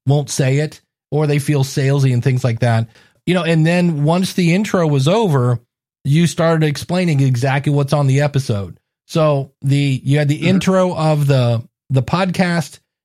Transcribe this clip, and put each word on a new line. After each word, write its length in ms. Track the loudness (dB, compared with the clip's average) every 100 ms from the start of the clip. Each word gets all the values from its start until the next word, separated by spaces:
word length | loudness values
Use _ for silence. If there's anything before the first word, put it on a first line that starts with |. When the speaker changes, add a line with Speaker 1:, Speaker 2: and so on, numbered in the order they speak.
| -2
Speaker 1:
won't 240 | 0 -2
say 280 | -2 0 0
it, 220 | -2 -8 _ _ _
or 160 | -2 0
they 140 | 0
feel 240 | 0 0
salesy 500 | -2 -2 0 2 2
and 100 | 0
things 200 | 0 0
like 160 | -2 -2
that. 280 | 0 0 -2 _ _ _ -4
You 80 |
know, 100 | -2
and 220 | 0 2 2
then 380 | 2 0 0
once 300 | 0 0 -2
the 200 | 0 0
intro 320 | 0 0 0 0
was 200 | 0 2
over, 520 | 2 2 0 0 -2 -6 _ _ _ -2
you 220 | 2 2
started 380 | 0 0 2 0
explaining 540 | -2 -4 -2 0 2
exactly 520 | 2 0 0 -2 0
what's 180 | 0 0
on 140 | 0 2
the 140 | 2
episode. 580 | 0 -2 -2 -4 -6 -14 _ _ _
So 460 | 0 0 0 -4 _
the, 360 | -2 0 0 -2
you 160 | 0 0
had 80 | 0
the 80 | 0
Speaker 2:
Mm-hmm. 100 | 0
Speaker 1:
intro 480 | 0 2 2 0 0
of 300 | 0 0 2
the, 400 | 2 2 -2 -4 _ -4
the 140 | -4
podcast, 760 | 0 -2 -2 -2 -2 -2 -6 -12 _ _